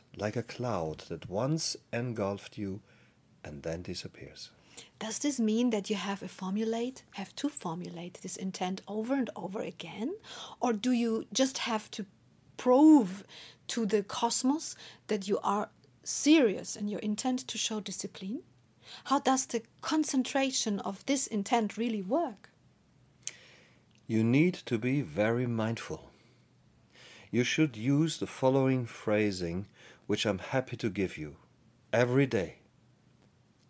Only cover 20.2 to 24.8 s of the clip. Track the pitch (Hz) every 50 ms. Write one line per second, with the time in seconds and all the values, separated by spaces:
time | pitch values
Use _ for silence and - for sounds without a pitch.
20.2 | 240 - - 277 269 269 262 - - 226 202 196 - - 196 - - - 277 269
21.2 | - - - 208 196 - 247 233 220 208 - 214 233 240 226 208 185 185 240 330
22.2 | 349 262 202 - - - _ _ _ _ _ _ _ _ _ _ _ _ _ _
23.2 | - - - - - - - - - - _ _ _ _ _ - _ - 113 110
24.2 | 110 117 123 143 165 180 180 - - - 127 110